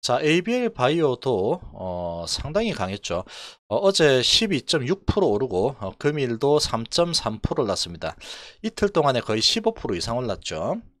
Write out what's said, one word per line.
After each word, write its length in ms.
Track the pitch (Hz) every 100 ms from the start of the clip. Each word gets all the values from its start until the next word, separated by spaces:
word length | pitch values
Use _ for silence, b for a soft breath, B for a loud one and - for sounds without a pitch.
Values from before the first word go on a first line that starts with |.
자, 180 | - 127
에이비엘 500 | 151 165 185 247 240
바이오도, 880 | 226 127 165 151 123 135 110 98 175 -
어, 520 | - 92 87 87 85 82
상당히 440 | - 139 165 226
강했죠. 520 | 151 92 101 - 85 - B B B _
어, 80 | 107
어제 480 | 196 196 156 131
십이점육 800 | 120 - 220 160 - 156 127 190 -
프로 240 | - 175
오르고, 460 | 104 127 90 107 135
어, 120 | 95 -
금일도 580 | 143 151 131 113 139 147
삼점삼 800 | - 117 113 - 175 160 - 107
프로 200 | - -
올랐습니다. 520 | 117 92 - 85 80 - B B B B
이틀 260 | 214 - 202
동안에 320 | 196 143 123
거의 200 | - 110
십오 340 | 110 - 113 -
프로 180 | -
이상 240 | 92 82 117
올랐죠. 640 | 127 92 - 82 92 196 - _